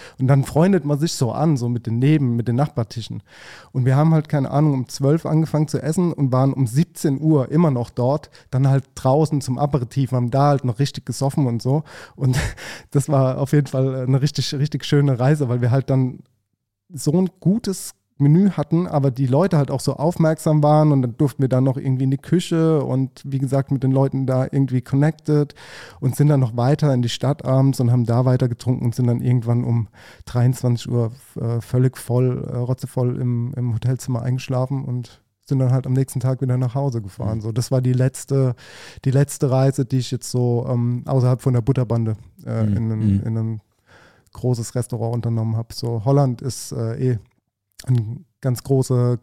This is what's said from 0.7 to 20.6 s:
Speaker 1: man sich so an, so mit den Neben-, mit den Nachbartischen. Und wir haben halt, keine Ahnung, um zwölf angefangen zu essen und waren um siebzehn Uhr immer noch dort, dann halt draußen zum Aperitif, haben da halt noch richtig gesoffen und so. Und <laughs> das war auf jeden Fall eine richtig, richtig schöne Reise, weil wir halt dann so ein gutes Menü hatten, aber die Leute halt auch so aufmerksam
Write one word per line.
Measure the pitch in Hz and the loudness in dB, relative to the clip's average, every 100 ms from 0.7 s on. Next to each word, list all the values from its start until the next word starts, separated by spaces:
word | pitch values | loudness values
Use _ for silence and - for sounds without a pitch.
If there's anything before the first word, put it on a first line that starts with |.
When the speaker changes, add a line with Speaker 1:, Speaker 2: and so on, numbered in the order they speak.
| 190 | 2
Speaker 1:
man | 143 147 | 2 -2
sich | 165 | -2
so | - 120 | -2 -2
an, | 113 160 139 | 0 0 0
so | 120 | -2
mit | 120 110 | -4 -4
den | 117 | 0
Neben-, | 139 156 127 117 | 2 4 2 0
mit | 113 | 0
den | 120 | 0
Nachbartischen. | 147 - 110 113 - 113 - - - - - | 0 -2 -6 -8 -10 -12 -14 -20 -20 -20 -8
Und | 139 127 | -2 2
wir | 135 | 4
haben | 160 160 | 4 2
halt, | 151 | 2
keine | 147 131 | -2 0
Ahnung, | 139 156 | 2 2
um | 135 120 | 0 -4
zwölf | - 139 165 - | -2 2 2 2
angefangen | 156 160 151 156 | 0 0 0 0
zu | 139 | -2
essen | 139 165 175 | -2 0 0
und | 147 135 | 0 0
waren | 127 135 | 2 2
um | 135 123 | 2 0
siebzehn | 127 170 - 160 135 | 0 -2 -2 -2 0
Uhr | 156 151 123 | 2 2 2
immer | 151 165 | 2 2
noch | 123 117 | 2 -4
dort, | - 123 151 - - - | -2 0 0 -6 -20 -6
dann | 131 135 | 0 2
halt | 135 - - | 2 -2 -4
draußen | 131 143 151 143 | 0 2 2 0
zum | 131 120 | -2 -2
Aperitif, | 147 135 117 135 127 | 0 -2 -2 -2 0
haben | 127 120 | 0 0
da | 131 143 | 2 2
halt | 143 123 | 2 0
noch | 113 | -2
richtig | 143 - - | -2 -4 -8
gesoffen | - 135 160 127 | -4 -2 0 0
und | 117 | 0
so. | 127 147 - - - - | 0 -2 -4 -14 -18 -4
Und | 135 135 - - | -2 0 -4 -8
<laughs> | - - - | -14 -16 -4
das | 143 147 | -2 0
war | 139 131 | 2 2
auf | 131 139 | 0 0
jeden | 147 135 | 0 2
Fall | 131 131 | 0 -2
eine | 131 127 135 | -2 0 0
richtig, | 151 - - 139 | 0 -2 -4 -2
richtig | 147 135 - | -2 -4 0
schöne | 147 143 120 | 2 2 2
Reise, | 131 151 123 | 2 2 0
weil | 123 | 0
wir | 120 | 2
halt | 135 131 | 0 2
dann | 131 127 - - _ _ _ _ _ _ | 0 0 -4 -18 _ _ _ _ _ _
so | 151 156 | -6 0
ein | 170 185 - | 0 0 -2
gutes | 170 220 202 185 - - _ - | 0 0 -2 -8 -10 -18 _ 0
Menü | 143 165 202 | 4 6 4
hatten, | 160 143 165 180 | 0 -2 -2 0
aber | 151 135 | 0 0
die | 120 131 | 0 0
Leute | 139 196 156 | 2 2 2
halt | 139 | 0
auch | 139 | -2
so | - - | -4 -2
aufmerksam | 156 175 160 160 165 151 | -2 2 0 2 0 2